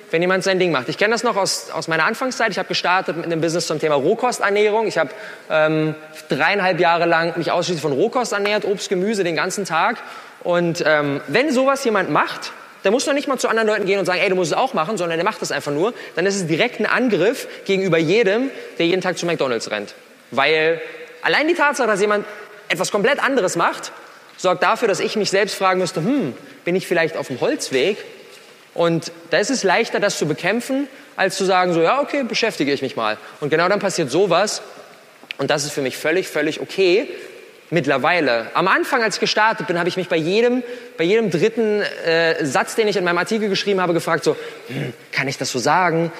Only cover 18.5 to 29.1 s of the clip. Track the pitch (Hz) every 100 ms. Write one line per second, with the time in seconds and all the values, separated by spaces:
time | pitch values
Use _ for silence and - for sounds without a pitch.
18.5 | - - - 170 185 185 175 170 160 139
19.5 | 113 - 104 101 - - - - 120 139
20.5 | 160 156 160 - - - - - 190 302
21.5 | 349 294 277 233 202 208 208 - - -
22.5 | - - 175 180 214 190 190 233 269 185
23.5 | 170 202 - - - - - - - 180
24.5 | 180 180 220 233 170 220 220 196 196 208
25.5 | - 190 185 180 - 170 285 156 113 -
26.5 | - - 180 - 175 165 - 143 - 175
27.5 | 294 - 131 156 214 - - - - -
28.5 | - - - 170 165 -